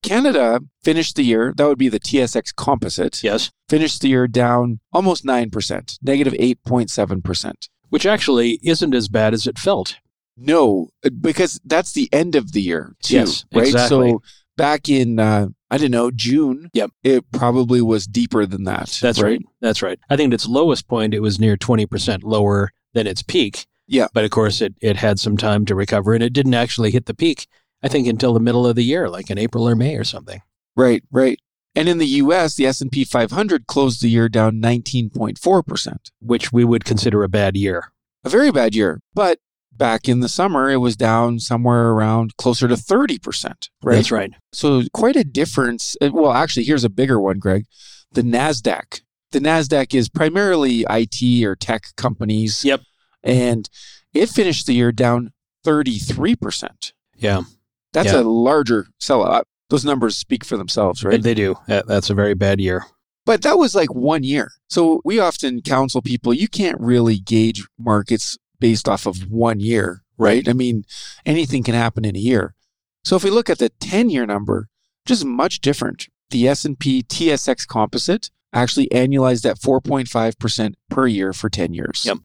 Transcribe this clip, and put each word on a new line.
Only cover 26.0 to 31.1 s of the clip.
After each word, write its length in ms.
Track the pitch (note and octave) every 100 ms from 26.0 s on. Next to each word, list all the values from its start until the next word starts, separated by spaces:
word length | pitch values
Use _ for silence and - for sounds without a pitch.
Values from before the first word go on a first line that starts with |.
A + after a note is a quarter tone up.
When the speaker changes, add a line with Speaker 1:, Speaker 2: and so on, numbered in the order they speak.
| G2
Speaker 2:
and 80 | A2+
it 100 | A#2+
didn't 220 | B2 C3+
actually 360 | A#2+ A#2+ - A2
hit 160 | B2 -
the 80 |
peak, 320 | G#2+ E3 C#3 - _ _ _
I 60 | C3+
think, 180 | C#3+ B2
until 260 | A2+ B2+
the 80 | A2+
middle 260 | A#2 A#2+ B2
of 100 | A#2
the 80 |
year, 240 | A#2+ D#3+ B2
like 220 | F2+ G2
in 80 | G2
April 300 | A2+ A#2 A#2
or 80 | A#2
May 200 | A#2+ G#2+
or 80 |
something. 360 | G#2 F#2 - F#2+ _ _ _ -
Speaker 1:
Right, 260 | B2+ A2+ _